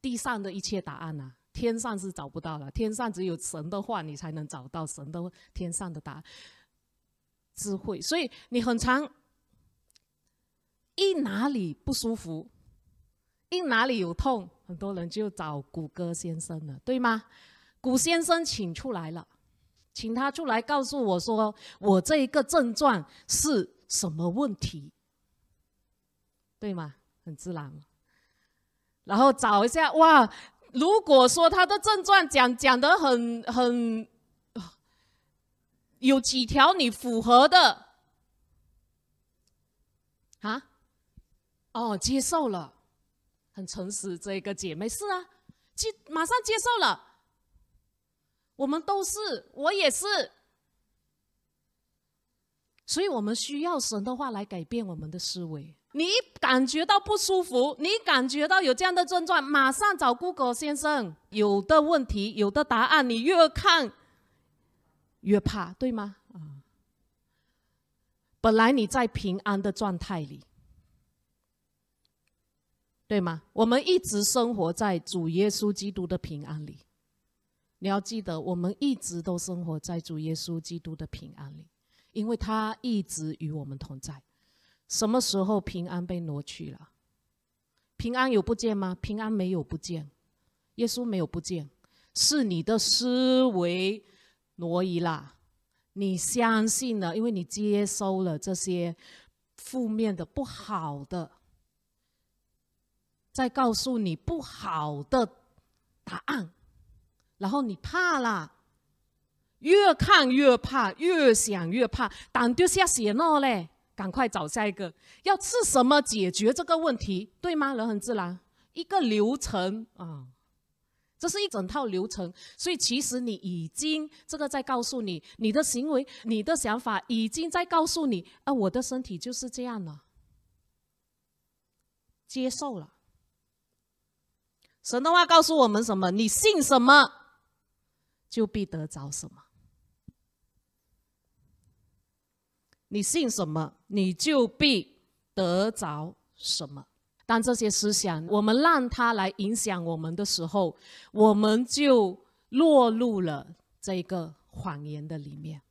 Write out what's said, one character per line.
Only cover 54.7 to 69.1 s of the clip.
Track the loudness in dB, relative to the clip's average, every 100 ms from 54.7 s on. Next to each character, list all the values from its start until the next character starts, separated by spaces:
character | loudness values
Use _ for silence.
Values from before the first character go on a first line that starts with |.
| -8 -6
我 |
们 | -10 -12
的 | -10
思 | -8 -8
维。 | -10 -10 -14 -20 _
你 | -4
一 | 0 0 -4 -4
感 | 2 2
觉 | 2 0 0
到 | -2
不 | 0 -2
舒 | 0 0
服， | 0 0 0 0
你 | -2 -2
感 | 2 0 2
觉 | -2 2
到 | 2
有 | 2
这 | 0
样 | 0
的 | 0
症 | 0 0 0
状， | 0
马 | 2 2 2
上 | 2 0 2
找 | 0
Google | 0 -2 -2 -2
先 | -2 -4 -2
生， | 0 -2 -2 -10 _
有 | 0 2 2
的 | 6 4
问 | 6 2 0
题， | -4 -4
有 | 0 0
的 | 0
答 | 0 2
案， | 4 4 4
你 | 0
越 | 2 6 6
看 | 4 4 4 2 -6 _ _ _ _ _ _ _ _ _ _ _ _
越 | 2 2
怕， | 2 -4 -8
对 | -6 -4
吗？ | -4 -8 -12 _
啊。 | -20 -18 -18 _ _ _ _ _ _ _ _ _ _ _ _ _ _ _ _ _ _
本 | 4
来 | 6 6
你 | 6 2
在 | 0
平 | -2